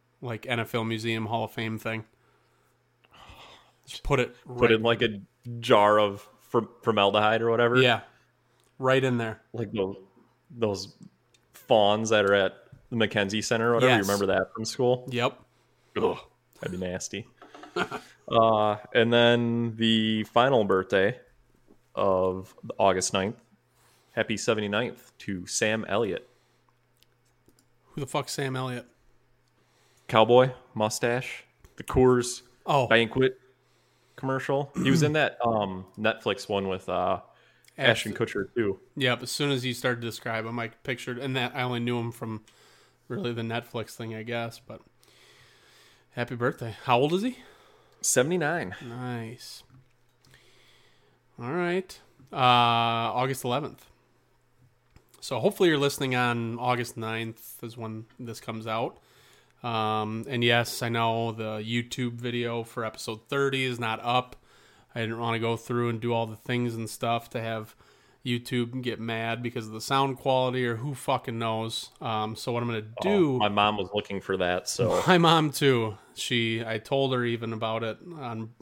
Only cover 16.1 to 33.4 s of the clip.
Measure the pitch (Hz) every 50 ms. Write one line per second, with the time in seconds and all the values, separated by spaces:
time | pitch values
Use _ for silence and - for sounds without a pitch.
16.1 | - - - _ _ _ _ _ _ - - - 90 92 92 90 90 92 - -
17.1 | - 98 - - _ - - - - - - - - 180 175 - - - - -
18.1 | - _ _ - - 113 113 113 113 107 107 107 104 104 - - - 123 113 117
19.1 | 120 120 120 120 120 120 120 117 117 117 117 117 110 113 113 113 113 110 110 110
20.1 | 110 107 107 - - 120 123 135 139 117 107 101 101 95 92 - 104 95 95 104
21.1 | 120 - - _ _ _ _ _ _ _ _ _ _ _ _ _ - - 101 98
22.1 | 95 92 92 92 92 95 95 - - _ - 113 - - 104 98 92 92 90 -
23.1 | - 98 95 104 - - _ _ _ _ _ _ _ _ _ _ _ _ _ _
24.1 | - - 110 - 110 98 - - 113 107 104 101 101 107 123 113 - - - _
25.1 | _ - - - 98 87 87 - - - 113 107 110 110 104 - 95 107 117 98
26.1 | 87 - - _ _ _ _ _ _ _ _ _ _ _ _ _ _ _ _ _
27.1 | _ _ _ _ _ _ _ _ _ _ _ _ _ _ _ _ - 147 139 -
28.1 | - 147 135 - - - 139 135 131 127 131 127 123 123 - _ _ _ _ _
29.1 | _ _ _ _ _ _ _ _ _ _ _ _ _ _ _ _ _ _ _ -
30.1 | - 110 110 113 120 123 127 131 120 - - _ - 110 107 107 - - - 120
31.1 | 120 127 127 - - - - _ _ _ _ - _ - - - - 135 127 127
32.1 | 127 123 120 - - - - _ _ _ - - 156 139 123 113 113 117 117 110
33.1 | - 135 127 117 - -